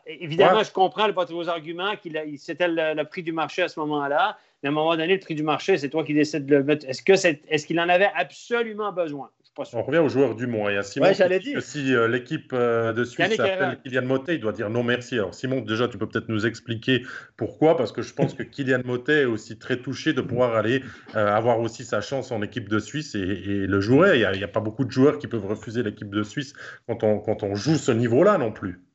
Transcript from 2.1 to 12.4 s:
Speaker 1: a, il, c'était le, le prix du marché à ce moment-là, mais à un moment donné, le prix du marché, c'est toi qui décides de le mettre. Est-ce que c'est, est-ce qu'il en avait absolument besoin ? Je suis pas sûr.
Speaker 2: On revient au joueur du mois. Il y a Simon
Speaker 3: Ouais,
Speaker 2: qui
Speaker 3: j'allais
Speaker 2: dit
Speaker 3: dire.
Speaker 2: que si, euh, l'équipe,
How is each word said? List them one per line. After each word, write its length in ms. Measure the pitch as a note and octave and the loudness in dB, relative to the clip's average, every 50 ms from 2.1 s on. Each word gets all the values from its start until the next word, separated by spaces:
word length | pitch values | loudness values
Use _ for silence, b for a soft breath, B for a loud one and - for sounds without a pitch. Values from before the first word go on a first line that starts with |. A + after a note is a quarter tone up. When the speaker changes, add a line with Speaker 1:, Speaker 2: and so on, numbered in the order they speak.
| D#3 | -8
Speaker 1:
a, 80 | D#3 D#3 | -8 -8
il, 120 | D3+ D3 | -8 -12
c'était 300 | C3 - - E3 D3 F3+ | -12 -10 -8 -2 0 0
le, 260 | E3+ E3 E3 D#3+ D#3 D#3 | 2 2 2 0 0 0
le 100 | D3+ D3 | -2 -4
prix 180 | D3+ - F#3 D#3+ | -4 -6 -8 -6
du 80 | E3 | -4
marché 320 | D#3+ D#3+ D3+ D3 - F#3 F3 | -2 -2 -4 -2 -2 -2 -2
à 40 | |
ce 120 | D#3 - E3 | -2 -2 -4
moment-là, 580 | D3+ D3+ D3+ C#3+ C#3+ C#3 C#3+ D#3+ F#3+ G#3 - b b b b b - | -4 -2 -2 -2 0 0 2 2 2 2 0 b b b b b -4
mais 60 | C#3 | -2
à 20 | |
un 40 | D3+ | 0
moment 200 | D3+ D#3 E3 E3+ | 2 2 2 2
donné, 180 | D#3+ D#3+ F3 F#3+ | 2 2 2 0
le 60 | - | 0
prix 160 | - - E3 | 0 -4 -6
du 80 | D3 D3+ | -4 0
marché, 340 | D#3 D3 - - F#3+ F#3+ | 0 -2 0 2 0 0
c'est 120 | D3+ C#3+ C3 | 0 0 -2
toi 140 | D#3 D#3+ D3 | -4 -4 -2
qui 100 | D3+ D3 | 0 2
décides 300 | D3+ D3 D3+ - D3+ C#3 | 2 2 2 0 -4 2
de 80 | C3+ C#3+ | 4 4
le 80 | C#3 C3+ | 4 4
mettre. 240 | D3 D3+ D3+ C#3+ C3 | 2 0 0 -2 -8
Est-ce 140 | C3 - - | -10 -2 4
que 120 | F#3 F#3+ | 4 4
c'est, 260 | F#3 F3+ F3 D3 D3 _ - | 6 4 2 0 0 _ -4
est-ce 180 | D#3 D3 - | -4 -4 -2
qu'il 120 | - D#3+ E3+ | -2 -2 0
en 80 | E3+ F3 | 2 4
avait 200 | F3+ F3+ G3+ G3 - | 4 4 4 4 2
absolument 760 | E3+ F3+ - - - - - A#3+ A#3+ A#3 A3 G#3 G#3 G#3+ G3+ | 0 -4 -6 -6 -16 -8 -4 -2 -2 -2 -4 -6 -6 -6 -6
besoin ? 380 | F3 F3+ E3+ D3+ D3 C#3 B2 - _ _ | -4 -4 -4 -4 -4 -10 -12 -14 _ _
Je 40 | _ | _
suis 60 | _ - | _ -12
pas 120 | D3 B2+ | -12 -10
sûr. 120 | - A#2 | -8 -6
Speaker 2:
On 60 | A2+ - | -6 -2
revient 160 | C3 D3 E3+ | 2 2 4
au 100 | D#3 B2 | 4 4
joueur 240 | A2+ C3 C#3 A#2 G#2+ | 4 4 4 2 2
du 140 | A2 B2 | -2 -4
mois. 240 | A#2+ A#2 G#2+ G#2 G2+ | -4 -2 0 0 0
Il 40 | G2+ | 0
y 20 | |
a 40 | G2+ | 0
Simon 240 | G2+ - - C3+ D#3 | -2 -2 0 2 4
Speaker 3:
Ouais, 60 | F#3+ | 4
Speaker 2:
qui 60 | G3 - | 6 4
Speaker 3:
j'allais 180 | F#3 F3 F#3 F#3 | 4 4 2 0
Speaker 2:
dit 100 | F#3 C#4 | -2 -4
Speaker 3:
dire. 60 | C#4+ B2 | -6 -6
Speaker 2:
que 20 | - | -6
si, 300 | - - D3 C3+ C3+ B2+ | -8 -6 -4 0 2 4
euh, 140 | A#2 A2+ | 4 4
l'équipe, 440 | A2+ A#2+ B2 A#2+ - A2+ - | 4 2 -2 -4 -4 -8 -8